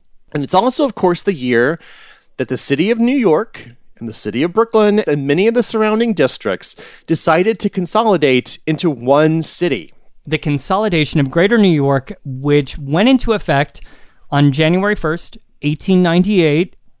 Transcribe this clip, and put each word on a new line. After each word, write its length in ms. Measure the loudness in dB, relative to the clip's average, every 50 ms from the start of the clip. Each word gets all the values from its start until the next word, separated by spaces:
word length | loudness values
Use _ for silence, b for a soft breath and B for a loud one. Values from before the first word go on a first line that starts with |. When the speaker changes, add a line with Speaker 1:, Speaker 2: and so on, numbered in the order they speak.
| _ _ -20 -20 -18 _
Speaker 1:
And 140 | -8 -8 -6
it's 100 | -2 0
also, 300 | 0 0 0 0 0 -2
of 100 | -2 -2
course, 300 | 0 0 0 0 0 -2
the 100 | -4 -4
year 420 | -2 0 0 2 2 2 2 0 -4 B B B B B B B B B B _
that 100 | -6 -4
the 100 | -4 -4
city 360 | -4 -2 -2 0 0 0 0 0
of 80 | 0
New 160 | 0 0 0
York 540 | 2 2 2 2 2 0 -4 -10 -20 -20 -20 -20 -20 -20 -20 -18 -14
and 100 | -12 -12
the 40 | -10
city 320 | -8 -8 -6 -2 -2 -2
of 80 | 0 0
Brooklyn 480 | 0 0 2 2 2 4 4 2 2
and 260 | 0 0 -2 -2 0
many 220 | 0 2 2 2 2
of 60 | 2
the 100 | 0 -2
surrounding 500 | -2 -2 -2 0 0 0 0 0 -2 0
districts 640 | 0 0 0 -2 -4 -4 -4 -4 -4 -6 -10 -12 B B B B B B -4
decided 500 | -2 -2 2 2 2 2 2 0 -2 -2
to 100 | -2 -4
consolidate 920 | -4 -4 -6 -2 -2 0 2 2 2 2 2 2 2 2 0 -4 -10 -10 -6 -6
into 200 | -4 -2 -2 -2
one 540 | -2 -2 0 2 4 4 4 4 2 0 -4
city. 500 | -6 -6 -4 -2 -2 -2 -4 -6 -12 -20 -20 -20 -20 -20 -16 -8
Speaker 2:
The 100 | -6 -6 -4
consolidation 800 | -2 -2 -4 -2 -2 -2 -2 -2 0 0 0 0 0 0 0 -2
of 120 | -2 0
Greater 260 | 0 2 2 2 4
New 100 | 4 4
York, 460 | 4 4 2 2 2 0 0 -2 -6 -14 -14 -12
which 540 | -12 -10 -6 -2 2 2 2 2 0 -8 -10
went 300 | -6 -2 0 2 4 4
into 240 | 2 2 2 0 -2
effect 480 | -2 -2 -2 0 0 0 -4 -6 -20 b b b b b b b b b b
on 220 | 0 2 4 4 4
January 420 | 2 0 2 2 0 0 -2 -2
first, 440 | -2 -4 -4 -4 -6 -8 -14 -18 -20 _ _ _ _ -4
eighteen 400 | -4 -4 -4 -2 2 2 4 4
ninety-eight, 760 | 4 4 2 2 2 2 2 2 2 2 0 -2 -2 -6 -20 _ -20 -12 -6